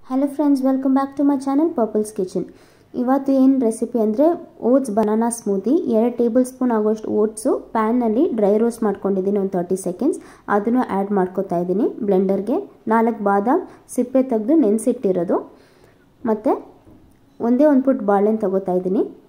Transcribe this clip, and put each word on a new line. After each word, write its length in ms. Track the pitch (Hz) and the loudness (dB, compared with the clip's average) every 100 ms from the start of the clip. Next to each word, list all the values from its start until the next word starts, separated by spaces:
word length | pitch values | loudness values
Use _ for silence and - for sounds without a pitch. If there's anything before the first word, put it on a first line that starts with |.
| - | -4
Hello 140 | 262 285 - | -2 -2 0
friends, 260 | 294 277 262 | 2 2 2
welcome 260 | 269 269 269 | 0 2 0
back 180 | 277 285 | 0 0
to 60 | 285 | 0
my 80 | 277 | 0
channel 240 | 277 277 330 285 | 0 0 0 0
Purple's 320 | 220 214 214 - | 0 0 -2 -4
Kitchen. 240 | 185 185 175 - - _ _ | -4 -4 -8 -14 -20 _ _
ಇವತ್ತು 380 | - 247 269 269 | -4 0 0 2
ಏನ್ 280 | 269 262 269 | 4 4 4
recipe 380 | 226 226 233 240 | 0 -2 -4 0
ಅಂದ್ರೆ 260 | 214 214 311 349 - - | 0 2 2 2 -8 -4
oats 300 | 226 269 262 | 2 2 2
banana 400 | 202 208 220 233 | 0 0 0 0
smoothie. 400 | 233 208 196 220 | -2 -2 -2 0
ಎರಡು 460 | 330 262 220 240 240 | 0 2 2 0 0
ಟೇಬಲ್ 280 | 240 240 | 2 2
ಸ್ಪೂನ್ 260 | 254 - 254 | 0 -2 -2
ಆಗುವಷ್ಟು 380 | 226 214 220 214 | 0 0 -2 -2
oats 380 | 214 214 - 269 440 - | 0 0 0 -2 -2 -4
pan 280 | 233 220 247 | -2 0 0
ನಲ್ಲಿ 320 | 233 214 370 220 | 0 0 0 2
dry 200 | 196 214 | 2 2
roast 240 | 233 226 | 0 0
ಮಾಡ್ಕೊಂಡಿದ್ದೀನಿ 560 | 214 196 196 190 190 202 | -4 -2 -2 -2 0 -2
ಒಂದು 120 | 190 | -2
thirty 260 | 185 175 185 | -4 -4 -4
seconds. 440 | 180 175 269 403 - - - | -4 -2 -2 -2 -10 -18 -2
ಅದನ್ನು 320 | 202 208 247 - | -2 0 0 0
ಆ್ಯಡ್ 240 | 196 196 202 | -4 -2 -2
ಮಾಡ್ಕೊತಾ 400 | 185 190 190 175 | -2 -4 -4 -4
ಇದ್ದೀನಿ 300 | 175 185 349 - 202 | -2 -2 -2 -2 0
ಬ್ಲೆಂಡರ್ಗೆ. 640 | 190 190 196 208 320 403 - - | 0 0 -2 -2 -4 -6 -12 -2
ನಾಲ್ಕು 360 | 226 226 220 | 0 0 0
ಬಾದಾಮ್ 380 | 202 202 214 339 - - - | 0 0 0 -2 -4 -18 -8
ಸಿಪ್ಪೆ 280 | - 247 262 | -4 0 0
ತೆಗೆದು 320 | 262 226 214 | 0 -2 2
ನೆನೆಸಿಟ್ಟಿರೋದು, 1040 | 330 214 214 254 - 196 185 175 294 - - - _ _ _ _ _ 233 | 2 4 2 -2 -2 -2 -2 0 -2 -4 -20 -20 _ _ _ _ _ -4
ಮತ್ತೆ 420 | 214 269 415 - - - - _ _ _ _ | -2 0 -2 -6 -20 -20 -20 _ _ _ _
ಒಂದೇ 240 | 226 247 | 0 4
ಒಂದು 180 | 302 269 | 4 4
ಪುಟ್ 200 | 262 269 | 2 0
ಬಾಳೆಹಣ್ಣು 380 | 202 202 208 220 | 0 2 2 0
ತಗೋತಾ 320 | 202 190 190 | 0 -2 0
ಇದ್ದೀನಿ. 320 | 185 185 208 - - | -2 0 -2 -2 -8